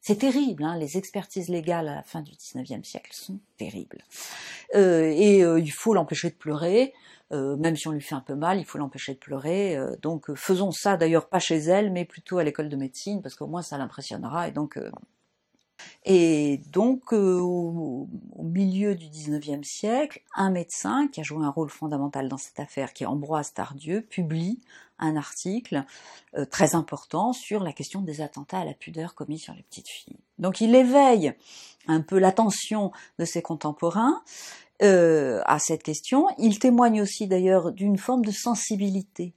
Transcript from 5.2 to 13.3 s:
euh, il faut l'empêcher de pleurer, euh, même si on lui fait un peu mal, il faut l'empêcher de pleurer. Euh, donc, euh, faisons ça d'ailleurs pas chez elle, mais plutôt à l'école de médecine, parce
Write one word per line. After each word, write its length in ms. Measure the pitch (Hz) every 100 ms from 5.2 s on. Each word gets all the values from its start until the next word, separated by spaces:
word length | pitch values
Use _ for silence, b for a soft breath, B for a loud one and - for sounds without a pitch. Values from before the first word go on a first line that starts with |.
| 208 196
euh, 160 | 170 165
il 100 | 156
faut 220 | - 220
l'empêcher 380 | 202 156 151 170
de 60 | -
pleurer, 580 | 156 151 170 208 262 b b b _
euh, 240 | 147 135 143
même 200 | 165 156
si 120 | 160
on 20 |
lui 100 | 151
fait 140 | -
un 80 | 143
peu 140 | 127 143
mal, 220 | 165 190
il 60 |
faut 140 | 156 -
l'empêcher 340 | 143 135 -
de 60 | 135
pleurer. 580 | - 139 143 180 202 151
Euh, 200 | 135 127
donc, 300 | 151 160 -
euh, 40 |
faisons 360 | 143 - 185 196
ça 260 | 156 208 190
d'ailleurs 320 | 160 165 -
pas 120 | 185
chez 180 | - 160
elle, 340 | 151 185 208
mais 140 | 180 170
plutôt 320 | - - 180
à 60 |
l'école 260 | 156 147 151
de 60 | 143
médecine, 440 | 135 - - 202
parce 140 | 156